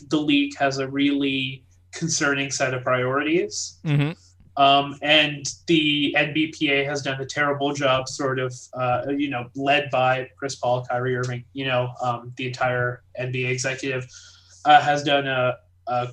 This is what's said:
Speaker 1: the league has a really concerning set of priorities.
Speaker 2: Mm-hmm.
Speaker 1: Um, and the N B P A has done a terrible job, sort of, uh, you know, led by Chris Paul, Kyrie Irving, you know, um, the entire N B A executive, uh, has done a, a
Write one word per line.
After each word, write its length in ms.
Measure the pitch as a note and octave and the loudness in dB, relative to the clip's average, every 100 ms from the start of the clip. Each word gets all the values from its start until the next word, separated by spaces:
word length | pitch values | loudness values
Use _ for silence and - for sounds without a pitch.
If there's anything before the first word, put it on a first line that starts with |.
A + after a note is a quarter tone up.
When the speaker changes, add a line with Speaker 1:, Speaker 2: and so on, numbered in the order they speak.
| C#3+ | -2
Speaker 1:
the 80 | D#3 | 0
league 400 | D3+ C#3+ C#3+ - | 2 2 2 0
has 200 | C#3 C3+ | -2 0
a 100 | C3+ | -4
really 800 | C#3 C#3+ C#3+ C#3 C3+ C3 C3+ - _ _ | 0 2 2 0 -2 -6 -10 -18 _ _
concerning 600 | - E3 - D3 C#3 C#3 | -6 -4 0 0 0 -2
set 220 | - C3+ | -2 -2
of 100 | B2+ | -2
priorities. 960 | B2 B2+ B2+ C3+ D3+ E3+ G#4 - - - E3+ | 0 0 2 0 0 0 0 -6 -12 -8 0
Speaker 2:
Mm-hmm. 260 | D3 C#3+ F3 _ _ - - | 2 0 -4 _ _ -8 2
Speaker 1:
Um, 420 | C#3 C#3 C#3+ C#3 | 6 6 2 -2
and 440 | D3 D#3 D3 C#3+ C3 - - | 2 4 4 -2 -10 -8 0
the 480 | E3 D3+ D3 C#3+ D3 | 2 2 0 0 0
N 180 | D3 | 0
B 140 | D3 D#3 - | 0 -2 -2
P 140 | D3+ | 0
A 140 | C#3 C#3 | 0 0
has 160 | C#3+ | -4
done 180 | C3+ C3+ | -4 -6
a 60 | C3+ | -6
terrible 480 | - D3 C3+ C#3+ | -2 0 0 -2
job, 340 | C#3+ C#3 C3 - | 0 2 2 -2
sort 320 | - C#3 C3 | -4 -4 -2
of, 160 | C3 B2+ - | -4 -8 -12
uh, 280 | B2+ B2+ B2 C3 | -4 -2 0 -2
you 200 | C#3+ C#3+ | -2 -2
know, 200 | B2 B2 | -4 -8
led 360 | C3+ C3+ C#3+ C#3 | -4 2 2 2
by 380 | B2+ B2+ C3 C3 - | 2 2 2 -2 -8
Chris 160 | C#3 - | -8 -4
Paul, 300 | B2 B2 B2 | -2 -2 -2
Kyrie 300 | B2 B2+ B2 | -4 -2 -2
Irving, 260 | B2+ B2 A#2+ | -4 -6 -10
you 120 | C3+ C3+ | -8 -2
know, 280 | B2+ B2 B2 | 0 -2 -4
um, 300 | B2 A#2+ B2 B2 | -4 -4 -6 -8
the 100 | B2+ | -6
entire 560 | A#2+ B2+ B2 B2 B2 _ - | -2 -2 0 -2 -4 _ -8
N 140 | B2+ | -6
B 140 | B2+ B2+ | -4 -2
A 40 | |
executive, 580 | B2+ - - C#3 C3 B2+ - - - - - | -2 -4 -4 -4 -6 -8 -16 -20 -20 -20 -2
uh, 180 | D3 D3 | 8 8
has 220 | C#3+ C#3+ | 8 2
done 240 | D3 C#3+ C#3 | 4 2 2
a, 300 | C3 B2+ B2 _ _ - | 0 0 -2 _ _ -4
a 200 | B2 B2 | -4 -4